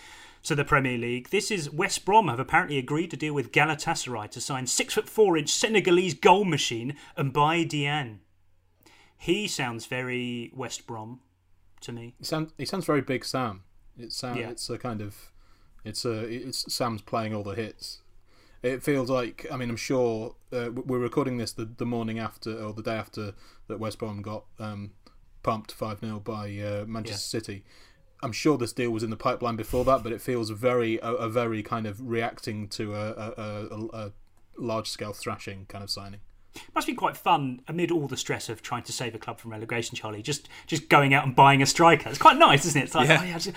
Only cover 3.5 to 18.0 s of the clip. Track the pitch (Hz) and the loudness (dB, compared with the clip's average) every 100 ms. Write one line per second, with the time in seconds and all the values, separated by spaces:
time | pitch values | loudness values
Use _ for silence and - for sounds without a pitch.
3.5 | 151 151 147 - 160 - 117 104 - - | 2 4 2 -2 -4 -4 -6 -8 -8 -6
4.5 | 135 127 - 262 - 214 - 208 160 147 | -4 -2 0 0 -2 0 4 6 6 2
5.5 | - 208 220 180 175 185 147 196 185 196 | 0 2 4 6 4 4 4 6 8 6
6.5 | 143 - 117 120 143 - - 139 143 147 | 2 0 -4 -6 -8 -12 -4 0 4 4
7.5 | 170 165 151 143 147 123 104 _ _ _ | 4 2 0 -2 -2 -4 -10 _ _ _
8.5 | _ _ _ _ - _ _ - 196 208 | _ _ _ _ -20 _ _ 0 0 0
9.5 | - 131 113 - 127 127 123 123 120 117 | -4 -4 -6 -6 -6 -2 -2 -2 -6 -8
10.5 | 131 123 - - 113 110 127 _ _ _ | -10 -10 -10 -10 -12 -12 -16 _ _ _
11.5 | _ _ - - 117 117 - - 160 156 | _ _ -20 -12 -12 -12 -14 -4 -4 -4
12.5 | - 135 196 165 147 127 127 - 135 123 | -6 -6 -4 0 0 0 -4 -4 -4 -4
13.5 | 92 - - - - 117 - 127 120 113 | -6 -16 -20 -20 -18 -12 -10 -8 -6 -8
14.5 | 120 - 117 123 107 104 - - - - | -8 -8 -6 -6 -6 -8 -12 -20 -20 -20
15.5 | - _ - 110 107 123 110 113 120 131 | -20 _ -16 -10 -6 -4 -4 -6 -8 -8
16.5 | - - - 123 110 - 120 110 107 101 | -8 -6 -2 -2 -4 -4 -4 -2 -4 -6
17.5 | 98 110 - - - | -6 -6 -8 -16 -16